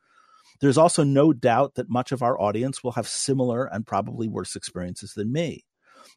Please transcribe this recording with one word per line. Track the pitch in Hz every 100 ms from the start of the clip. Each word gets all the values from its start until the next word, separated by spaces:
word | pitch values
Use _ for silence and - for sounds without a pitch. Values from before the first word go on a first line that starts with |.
| _ _ _ _ _ _
There's | 139 131
also | 170 -
no | 143 139 156
doubt | 123 123 117 139 -
that | 117
much | 123 -
of | 131
our | 120 131
audience | 101 107 131 -
will | 123
have | 120 107
similar | - - 135 123 117
and | 135 104 110
probably | 104 113 120 110
worse | 98 92 101
experiences | - 90 90 - 101
than | - 107
me. | 147 160 - _ _ _ _ -